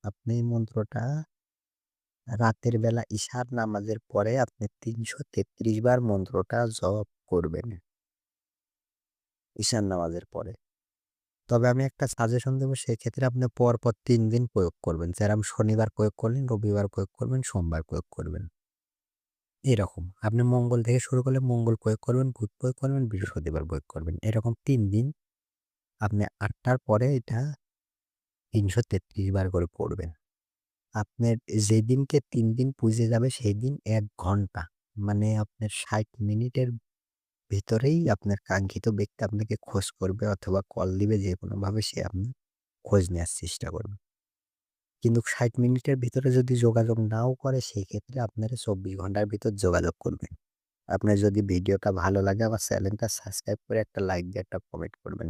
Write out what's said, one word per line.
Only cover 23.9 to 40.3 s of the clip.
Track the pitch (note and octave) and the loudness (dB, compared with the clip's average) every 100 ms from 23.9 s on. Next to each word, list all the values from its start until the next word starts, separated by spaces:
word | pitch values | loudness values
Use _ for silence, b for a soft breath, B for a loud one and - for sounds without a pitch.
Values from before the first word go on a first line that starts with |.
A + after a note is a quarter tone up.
| D#2 D#2+ E2 | -8 -6 -2
এরকম | A2 A2 A#2 A2+ | 0 0 -2 -4
তিন | - C3 G2+ | 0 2 2
দিন | G#2 C3 - _ _ _ _ _ _ _ _ | 2 0 -6 _ _ _ _ _ _ _ _
আপনি | G#2 G#2 G#2 _ | -2 0 -2 _
আটটার | G2+ - - C3 | -6 -4 -2 -2
পরে | - G#2+ B2+ C3+ | 2 2 2 0
এটা | - A2+ C#3+ C#3+ _ _ _ _ _ _ _ _ _ | -2 -4 -4 -8 _ _ _ _ _ _ _ _ _
তিনশো | A2 G2 A#2+ | 0 2 0
তেত্রিশ | - F#2+ _ - G2 | 0 -4 _ -4 0
বার | F#2+ F#2 | 0 2
করে | F#2 E2+ | 0 -2
পড়বেন। | - D#2+ - E2+ - _ _ _ _ _ _ _ | -4 -4 -4 -8 -10 _ _ _ _ _ _ _
আপনার | G#2+ G#2 - A#2 A2+ - G#2+ | -6 -6 0 2 2 0 0
যেদিনকে | G#2 A2 A2 C3 C#3 D3 - | 4 4 4 2 2 0 0
তিন | B2 A2+ | 0 2
দিন | A2+ C3 | 2 -2
পুজে | - A2+ A2 A2+ | 2 0 2 2
যাবে, | A#2 B2+ | 2 2
সেই | - A2+ | 0 -2
দিন | G#2 B2+ C#3+ | 0 -2 -4
এক | - A2 G#2 - | 0 0 -2 -6
ঘন্টা, | F2+ G2+ G2 - E2 _ _ G#2+ | -2 0 -2 -6 -10 _ _ -6
মানে | G2+ G#2 G#2+ A2 | -2 0 2 0
আপনার | G#2+ _ G#2+ | -2 _ -8
ষাট | - - G#2+ A2 - | -6 -4 -2 -2 -4
মিনিটের | G#2 G#2+ B2 C3 B2+ A2+ _ _ _ _ _ _ _ | -2 0 -2 0 -2 -4 _ _ _ _ _ _ _
ভিতরেই | G2 - A2+ C3+ E3 D#3+ | -4 0 2 4 4 2
আপনার | G2+ G#2 G2 | 0 0 -4
কাঙ্ক্ষিত | - F#2+ F#2+ - A#2 | 0 -2 -2 -2 -2
ব্যক্তি | G#2 G#2 - | 0 -4 -4
আপনাকে | G#2 G#2 G#2+ A2 | -4 -2 -4 -6
খোঁজ | - G2 - | -2 -2 -2
করবে | _ F#2 G2 | _ -4 -2
অথবা | G#2 | -2